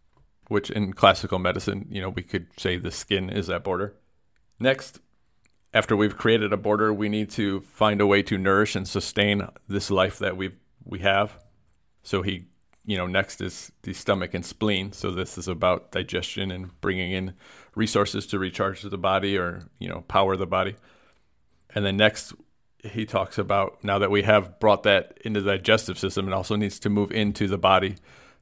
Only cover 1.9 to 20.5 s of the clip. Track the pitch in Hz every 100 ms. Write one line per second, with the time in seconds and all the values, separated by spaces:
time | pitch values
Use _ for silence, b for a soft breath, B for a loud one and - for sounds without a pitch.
1.9 | 98 95 98 - 95 85 - 95 87 85
2.9 | - - 98 92 101 87 87 98 90 101
3.9 | - _ _ _ _ _ - 123 135 -
4.9 | - _ _ _ _ _ _ _ 113 -
5.9 | 104 104 - 117 113 104 98 107 104 110
6.9 | 104 107 107 104 - 101 95 - - 107
7.9 | 101 101 101 95 95 95 98 104 95 92
8.9 | 98 - - 104 101 92 - - 98 -
9.9 | 95 92 - 98 92 95 - _ _ -
10.9 | 90 95 98 107 - - _ _ _ _
11.9 | _ - 98 92 90 90 _ _ _ 107
12.9 | 95 90 95 95 - 95 - - _ 95
13.9 | 92 - 98 90 92 - - 107 95 98
14.9 | - 95 90 92 - 85 85 92 87 -
15.9 | 92 92 90 - - 95 90 92 - -
16.9 | 92 90 95 95 B B B B 107 107
17.9 | 101 101 104 - 98 92 - 98 95 101
18.9 | 95 95 95 98 98 87 90 - - 87
19.9 | 85 - 98 95 92 90